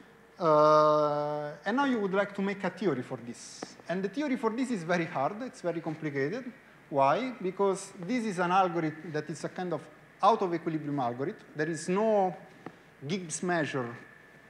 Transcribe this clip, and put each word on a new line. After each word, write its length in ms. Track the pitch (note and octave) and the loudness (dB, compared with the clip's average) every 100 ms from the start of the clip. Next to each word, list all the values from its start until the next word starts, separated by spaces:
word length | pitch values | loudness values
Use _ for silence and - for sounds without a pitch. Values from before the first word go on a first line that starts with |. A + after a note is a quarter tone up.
| - - - - | -20 -20 -20 -2
Uh, 1120 | E3+ D3+ D3+ D3+ D3+ D3+ D3 D3 D3 D3 D3 D#3 G3 | 4 8 8 8 8 6 4 0 -2 -4 -6 -8 -4
and 120 | A#3+ | 0
now 80 | C#4+ | 2
you 120 | B3 | 2
would 160 | G3 | 0
like 220 | G3 G3 - | 0 0 -2
to 60 | |
make 200 | G3 G3 | -4 -2
a 60 | F#3+ | -4
theory 320 | - G3+ C3 | -2 0 0
for 160 | B2 B2+ A#2 | -4 -10 -10
this. 360 | A#2 - - - - - | -14 -14 -14 -16 -16 -6
And 160 | F3 | -4
the 60 | G3 | -4
theory 260 | A#3 D4+ B3+ | -4 -2 0
for 140 | A3 | 0
this 200 | A3 B3+ | -2 -2
is 140 | A3+ | -4
very 220 | D#3+ F3 E3 | 0 0 0
hard, 360 | D3 F3 G#3 | 0 -2 -2
it's 180 | B3+ - | -10 -6
very 180 | F3 E3 | -4 -4
complicated. 720 | E3 D#3 D#3 C#3 C3+ A3+ B3+ - - - - | -6 -6 -4 -2 -2 -2 -8 -14 -20 -20 -4
Why? 440 | C#3+ C3+ E3 B3+ A3+ | 2 4 4 0 -4
Because 520 | F#3 F#3 G3 F#3 - - F3 | -6 0 0 0 -6 -12 -4
this 200 | B3+ A3 | -2 -2
is 140 | F3 | 0
an 120 | F3 | 2
algorithm 640 | F#3 F#3 E3+ D#3+ D3+ F#3 | 4 2 2 -2 -4 -6
that 160 | D3+ D3+ | -6 -6
is 160 | D#3+ D#3 | -8 -8
a 40 | |
kind 220 | - F3+ | -6 -6
of 100 | D#3+ - - - - | -6 -8 -20 -20 2
out 200 | G3 A3 | 4 4
of 120 | G3 | 2
equilibrium 460 | E3+ E3+ D#3+ D3+ D3 | -2 -2 -4 -4 -2
algorithm. 420 | B2 A#2+ C#3+ A3 - - | -2 -2 -6 -6 -14 -6
There 140 | D3+ | -4
is 180 | D#3+ - | -4 -2
no 480 | F#3 A3 G#3 F#3 F3 - - - - - - C3+ | 0 2 4 2 -2 -14 -18 -18 -18 -20 -16 -6
Gibbs 360 | G3 F3 - | -6 -6 -6
measure 520 | F#3 F3 C#3 C#3 A#2+ A#2+ - - - - - | -2 0 0 -2 -4 -8 -16 -20 -20 -20 -20